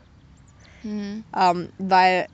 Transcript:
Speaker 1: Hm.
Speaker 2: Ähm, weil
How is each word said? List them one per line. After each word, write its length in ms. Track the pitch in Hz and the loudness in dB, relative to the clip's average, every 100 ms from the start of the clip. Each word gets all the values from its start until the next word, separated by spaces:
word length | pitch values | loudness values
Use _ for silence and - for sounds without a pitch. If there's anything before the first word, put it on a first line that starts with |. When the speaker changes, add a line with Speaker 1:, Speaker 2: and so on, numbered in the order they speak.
| _ - - - - - - - | _ -20 -20 -20 -20 -20 -20 -16
Speaker 1:
Hm. 420 | 214 208 202 208 220 - | -10 -8 -8 -10 -8 0
Speaker 2:
Ähm, 340 | 185 175 170 - | 0 0 -4 -8
weil 500 | 190 185 185 185 - | 0 4 4 2 -2